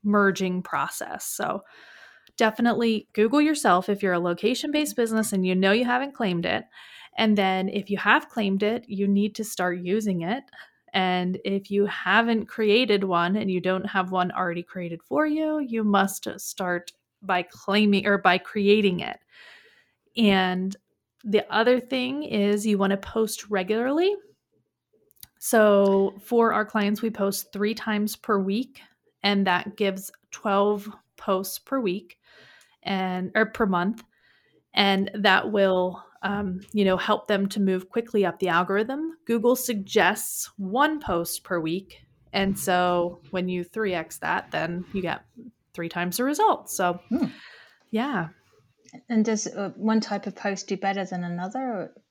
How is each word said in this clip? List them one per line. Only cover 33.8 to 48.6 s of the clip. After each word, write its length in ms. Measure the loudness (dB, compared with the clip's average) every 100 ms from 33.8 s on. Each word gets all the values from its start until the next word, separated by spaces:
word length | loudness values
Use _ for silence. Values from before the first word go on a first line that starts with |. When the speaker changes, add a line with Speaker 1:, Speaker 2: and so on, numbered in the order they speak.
| 0 -4 -12 _ _ _ _ _ _
Speaker 1:
And 360 | 0 2 2 0
that 380 | 0 4 4 2
will, 520 | 2 2 4 0 -4 -18 _
um, 400 | -6 -4 -4 -6 -6
you 120 | 2 4
know, 120 | 4
help 300 | 2 0 2
them 200 | 0 0
to 100 | 0
move 280 | 0 0 -2
quickly 360 | -6 -2 0 0
up 140 | 0
the 100 | 0
algorithm. 680 | 2 2 0 0 -4 -6 -8 -2
Google 300 | 2 4 2
suggests 960 | 0 -4 0 4 4 2 -6 -8 -10 -8
one 420 | -4 2 2 0
post 440 | -2 -2 -2 -8
per 160 | -4 -4
week. 420 | -2 -4 -8 -20 _ _ _
And 240 | -2 0 -2
so 640 | 0 2 4 2 0 -4 -8
when 160 | -4 -2
you 160 | -4
three 300 | -6 -4 -4
X 240 | -4 -6 -8
that, 300 | -4 -4 -4
then 340 | -4 -4 -6 -6
you 80 | -6
get 220 | -4 -6 _ -20 -20 _ _
three 160 | -10 -8
times 280 | -4 -4 -2
the 60 |
results. 520 | -2 2 2 2 -4 -2
So, 240 | -2 -2 _
Speaker 2:
Hmm. 180 | -2 -2 -6 -20 -20 -20 _ _
Speaker 1:
yeah. 380 | -4 -2 -4 -6 _ _ _